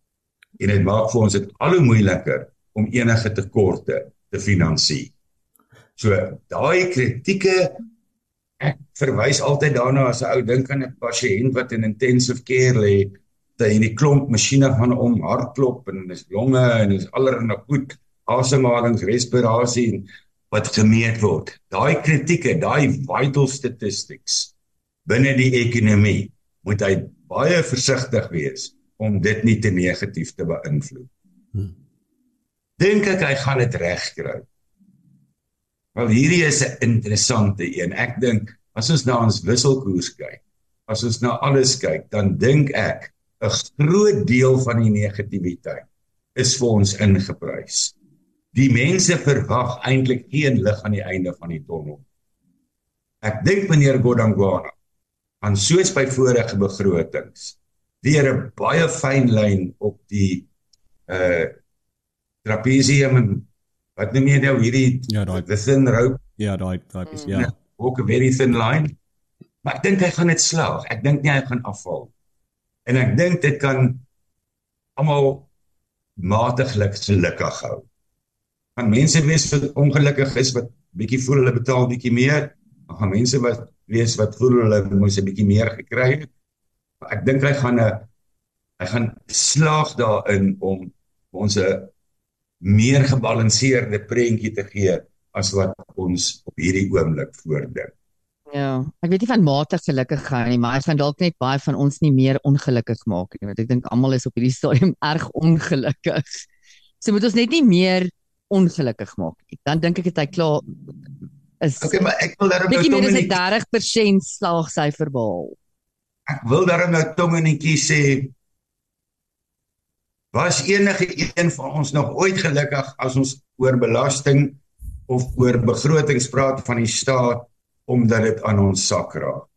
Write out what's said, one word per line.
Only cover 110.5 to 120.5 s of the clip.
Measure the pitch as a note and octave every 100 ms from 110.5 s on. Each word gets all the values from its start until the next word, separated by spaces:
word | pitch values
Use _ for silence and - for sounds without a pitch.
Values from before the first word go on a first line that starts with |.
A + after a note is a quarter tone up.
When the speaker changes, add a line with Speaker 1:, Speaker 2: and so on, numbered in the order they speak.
| D3 - - - - - - - _ _ -
Speaker 3:
is | D#3 -
Speaker 1:
Okay, | - F#3+
maar | F#3 -
ek | - -
wil | G3
daarom | F3+ F#3
nou | C4
Speaker 3:
bietjie | D4+
Speaker 1:
tong | -
Speaker 3:
meer | G3+
Speaker 1:
in | G3
Speaker 3:
as |
Speaker 1:
die | F#3+
Speaker 3:
'n |
dertig | F#3 F#3 G#3+ -
persent | A3+ - A3+ G#3 F#3+
slaagsyfer | - - F#3 E3+ D3+ E3 D3 C#3+ D3+
behaal. | C3 A2 F2 C#2 - _ _ _ _ _ _ -
Speaker 1:
Ek | C#3+ A2+
wil | D#3 F3+
daarom | E3+ F3
nou | E3 D#3
tong | - E3+ E3
in |
die | D#3 C#3
kies | D#3 C#3+ -
sê, | D3+ C#3 C3+ C3+ _ _ _ _ _ _ _ _ _ _ _ _ _ _ _ _ _ _ _ _
was | G3 F3